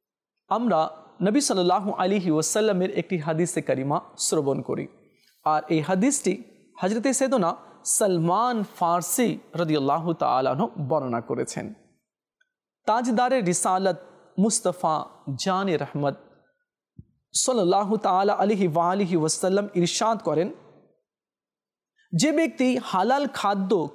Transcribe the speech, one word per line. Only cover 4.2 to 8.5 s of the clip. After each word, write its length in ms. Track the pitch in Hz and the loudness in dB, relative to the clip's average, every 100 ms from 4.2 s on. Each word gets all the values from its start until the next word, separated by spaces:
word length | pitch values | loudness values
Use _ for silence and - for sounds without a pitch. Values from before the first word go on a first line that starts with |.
| - 156 139 139 | -2 0 0 -2
করি। 260 | - - - - _ _ _ _ 151 | -4 -6 -8 -14 _ _ _ _ -2
আর 160 | 156 - | 0 0
এই 120 | 156 | -2
হাদিসটি 640 | 151 190 - - 185 202 - - _ - | 0 0 2 0 -2 -4 -8 -20 _ -6
হযরতে 320 | 185 226 269 | -2 0 0
সৈয়দনা 420 | 262 269 254 170 - - - - | 0 0 2 0 -2 -10 -12 -4
সালমান 800 | - 208 175 165 196 247 | 0 2 2 2 2 0